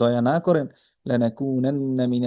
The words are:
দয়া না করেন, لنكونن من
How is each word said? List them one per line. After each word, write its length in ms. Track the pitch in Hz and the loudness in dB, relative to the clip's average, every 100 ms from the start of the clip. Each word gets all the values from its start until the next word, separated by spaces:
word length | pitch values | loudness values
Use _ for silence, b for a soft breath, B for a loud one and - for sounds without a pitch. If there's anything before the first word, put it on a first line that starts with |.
দয়া 200 | 117 120 120 | 0 2 2
না 60 | 160 170 | 0 2
করেন, 180 | 165 135 b b b - | 0 0 b b b -2
لنكونن 880 | 123 117 113 135 131 131 143 135 131 123 | 0 0 -2 -4 -2 0 -2 -2 -2 0
من 100 | 123 | 0